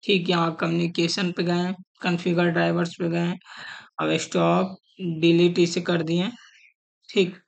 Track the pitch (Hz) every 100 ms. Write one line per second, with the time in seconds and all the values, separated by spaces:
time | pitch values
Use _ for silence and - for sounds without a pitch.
0 | - 196 170 175 165 160 170 165 170 175
1 | 170 - 185 175 175 175 180 190 - _
2 | 180 175 180 175 175 170 170 170 170 -
3 | 170 170 175 185 - - - - - -
4 | 156 160 - 185 170 175 190 190 _ -
5 | 185 160 170 170 175 170 170 180 175 175
6 | 160 170 196 240 - _ _ _ _ _
7 | _ - 180 -